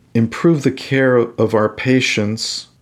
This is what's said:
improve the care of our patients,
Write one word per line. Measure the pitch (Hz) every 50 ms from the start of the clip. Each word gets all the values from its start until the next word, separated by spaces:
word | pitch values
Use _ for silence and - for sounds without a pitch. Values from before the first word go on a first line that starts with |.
| _ _ _
improve | 117 113 113 - - - 170 165 143 131
the | 135
care | 131 - - - 135 135 135 127 127
of | 120 117 120 - - 113 104 110
our | 107 107 107
patients, | - - - 131 127 127 120 - - 113 104 104 110 110 - - - - - - _ _